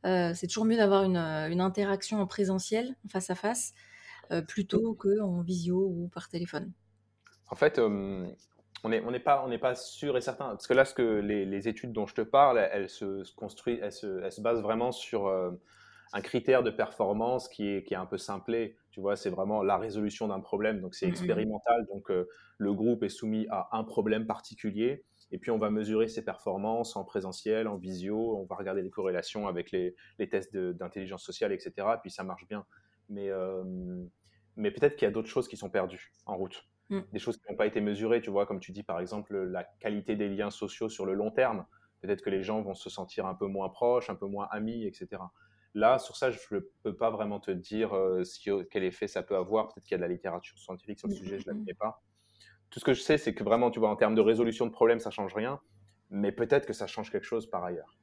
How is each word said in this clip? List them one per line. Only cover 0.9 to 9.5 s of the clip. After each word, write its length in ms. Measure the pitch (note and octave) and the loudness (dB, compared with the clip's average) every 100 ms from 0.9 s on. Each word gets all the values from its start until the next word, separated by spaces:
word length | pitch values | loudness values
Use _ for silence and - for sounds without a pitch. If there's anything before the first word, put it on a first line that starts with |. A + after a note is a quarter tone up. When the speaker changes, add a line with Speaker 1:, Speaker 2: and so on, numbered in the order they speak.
| G3 | 8
Speaker 1:
une, 140 | G3 F3+ | 6 4
euh, 320 | D#3+ D#3 D#3 | 2 0 0
une 120 | F3 | 2
interaction 580 | F#3+ F#3+ G3+ G3 - G#3+ | 2 2 2 2 0 0
en 60 | F#3+ | 0
présentiel, 680 | - F#3+ F#3+ F#3 G#3+ B3 C4 G3+ | 2 2 2 2 0 0 -6 -4
en 40 | |
face 200 | F#3+ F#3 | -4 -2
à 40 | F#3 | -2
face, 380 | G#3 A#3+ - - - - - - - | 0 0 -4 -8 -20 -20 -20 -20 -4
euh, 100 | E3+ | -2
plutôt 500 | D#3+ - F#3+ F#3+ A3+ | -2 -4 2 2 2
Speaker 2:
Oui. 60 | A3 | 0
Speaker 1:
que 220 | G3 G3+ | 2 2
en 200 | G#3 F3 | 2 0
visio 440 | E3+ F3+ E3+ F3+ G3 | 0 -2 0 2 2
ou 220 | E3+ F3 | 0 -6
par 160 | F3 - | -8 -8
téléphone. 440 | F3 F3 D3+ - F3+ _ _ _ _ _ _ _ | -6 -4 -6 -8 -12 _ _ _ _ _ _ _
Speaker 2:
En 60 | - | 4
fait, 240 | - - | 4 6
euh, 480 | A2+ G2+ G2 F#2+ F2+ - - _ _ - | 4 4 0 -4 -6 -10 -20 _ _ -8
on 80 | A2+ | 0
est, 100 | A2+ | 0
on 100 | A2+ | 0
n'est 80 | B2+ | -2
pas, 240 | D3+ C#3 | 4 4
on 40 | C3 | 4